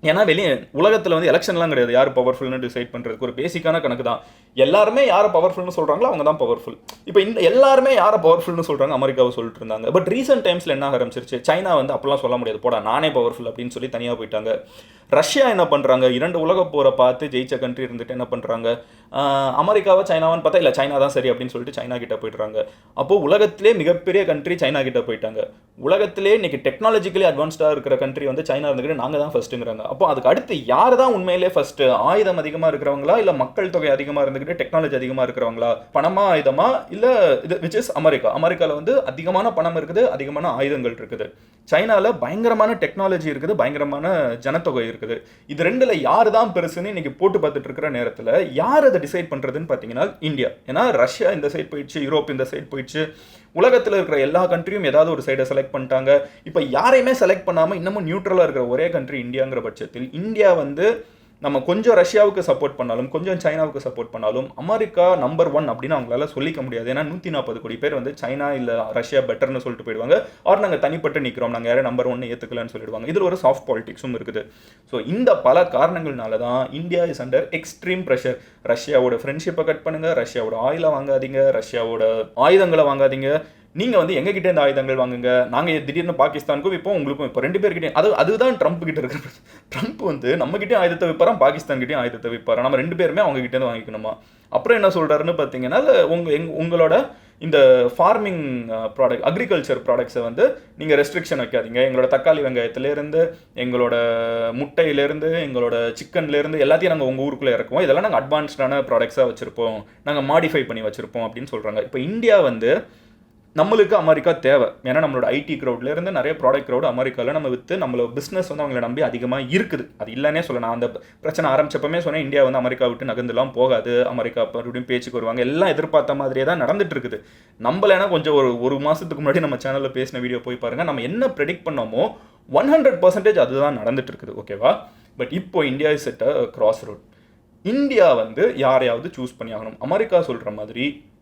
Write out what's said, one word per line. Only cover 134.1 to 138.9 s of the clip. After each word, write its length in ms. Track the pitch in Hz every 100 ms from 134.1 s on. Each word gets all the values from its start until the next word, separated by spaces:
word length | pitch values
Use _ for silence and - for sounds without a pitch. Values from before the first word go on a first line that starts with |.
இருக்குது. 220 | - - 104
ஓகேவா? 340 | 104 101 120 - - _ _ -
But 140 | 123
இப்போ 340 | 147 185 180 143
இந்தியா 240 | 131 151
is 160 | 147 147
at 160 | -
a 120 | 120 147 117 -
crossroad. 420 | 110 110 110 104 _ _ _ _ _ _
இந்தியா 500 | 185 254 285 254 175
வந்து 400 | 123 110 113 147 175
யாரையாவது 540 | 131 131 127